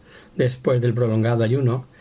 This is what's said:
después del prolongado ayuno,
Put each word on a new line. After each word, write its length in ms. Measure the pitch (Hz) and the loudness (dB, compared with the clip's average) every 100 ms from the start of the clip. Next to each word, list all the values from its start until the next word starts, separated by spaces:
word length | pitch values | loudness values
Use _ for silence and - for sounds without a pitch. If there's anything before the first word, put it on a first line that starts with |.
| - - - - | -20 -20 -10 -2
después 440 | 127 - 151 127 | -2 -2 -2 0
del 120 | 120 | 0
prolongado 500 | 113 117 110 113 117 | 0 0 0 0 0
ayuno, 420 | 110 135 127 127 - - | 0 0 0 -2 -6 -20